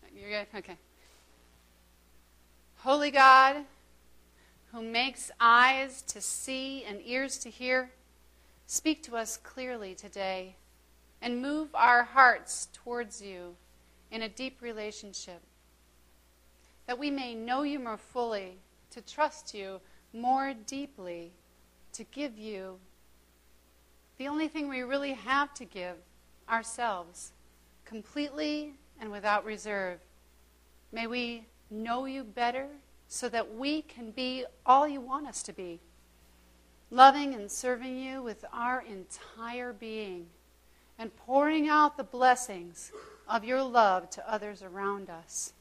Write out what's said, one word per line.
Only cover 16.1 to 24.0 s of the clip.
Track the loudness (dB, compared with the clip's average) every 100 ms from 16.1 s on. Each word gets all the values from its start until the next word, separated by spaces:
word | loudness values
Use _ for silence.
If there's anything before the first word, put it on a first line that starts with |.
| _ _ _ _ _ -20 -20 -8
that | -4
we | -4
may | -4 -6
know | -8 -2 -2
you | -2 -4
more | -6 -10
fully, | -8 -4 -2 -4 -8 -16 -20 _ _
to | -20
trust | -16 -2 -2 -2 -16
you | -12 -10 -12 -16 -20 _
more | -4 0 0 0 -6 -10
deeply, | -10 -12 -12 -12 -12 -14 -20 _ _ -20 _ -20
to | -18
give | -16 -8 -8 -8
you | -12 -10 -12 -16 -20 -20 -20 -20 _ _ _ -20 _ _ _ _